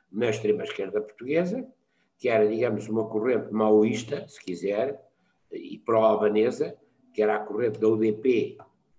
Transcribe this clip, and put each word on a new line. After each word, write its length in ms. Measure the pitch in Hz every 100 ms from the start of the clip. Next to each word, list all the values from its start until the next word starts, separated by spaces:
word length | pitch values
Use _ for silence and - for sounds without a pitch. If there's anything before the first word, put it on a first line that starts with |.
| _
na 180 | 98 120
extrema-esquerda 720 | 104 107 98 - - 95 104
portuguesa, 680 | - - 123 160 180 247 254 _ _ _ _ _
que 100 | 123
era, 180 | 110 107
digamos, 400 | 113 120 107 113
uma 200 | 110 107
corrente 440 | 107 117 113 -
maoísta, 760 | 107 107 107 110 107 - - -
se 160 | -
quiser, 560 | - 85 95 101 131 - - _ _ _ _
e 280 | - - 107
pró-albanesa, 960 | - 113 110 107 107 107 117 120 156 - _ _ _
que 80 | -
era 140 | 107 107
a 40 |
corrente 400 | - 104 120 104
da 80 | 110
U 100 | 110
D 160 | 110
P 440 | 104 131 117 - - - _ _